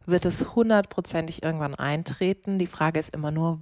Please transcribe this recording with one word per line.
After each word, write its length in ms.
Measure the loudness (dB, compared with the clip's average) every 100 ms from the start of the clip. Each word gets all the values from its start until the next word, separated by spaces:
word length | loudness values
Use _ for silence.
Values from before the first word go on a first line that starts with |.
| 0
wird 180 | 2
es 300 | 2 -2 0 2
hundertprozentig 840 | 4 4 2 -4 -4 -2 -4 -4
irgendwann 320 | -4 -2 -2
eintreten. 840 | -2 -2 -2 -2 -2 0 0 -2 0
Die 80 | 0
Frage 320 | 0 0 0
ist 120 | -2
immer 200 | -4 -4
nur, 300 | 0 0 -2